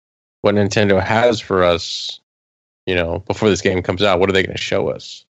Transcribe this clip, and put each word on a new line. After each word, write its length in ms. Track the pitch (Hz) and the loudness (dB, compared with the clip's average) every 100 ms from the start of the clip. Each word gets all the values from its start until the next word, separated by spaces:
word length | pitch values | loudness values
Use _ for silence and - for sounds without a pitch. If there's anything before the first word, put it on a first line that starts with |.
| _ _ _ _ | _ _ _ _
what 120 | 107 104 | 0 2
Nintendo 460 | 101 113 101 95 | 2 2 2 2
has 380 | 92 110 120 107 | 2 2 2 0
for 220 | - 95 | 0 2
us, 580 | 90 85 - - - - _ _ _ _ _ _ - | 2 2 -2 -10 -12 -14 _ _ _ _ _ _ -4
you 100 | 90 | -2
know, 240 | 85 87 - | -2 -4 -6
before 220 | 98 110 | 0 2
this 120 | 92 | 2
game 200 | - 92 | 0 0
comes 180 | 90 90 | -2 0
out. 200 | 101 90 | 0 2
What 80 | 98 | 2
are 40 | |
they 100 | 95 | 2
gonna 140 | 92 - | 0 -4
show 300 | - 98 90 | -4 -2 -2
us? 360 | 58 - - - | -6 -12 -20 -20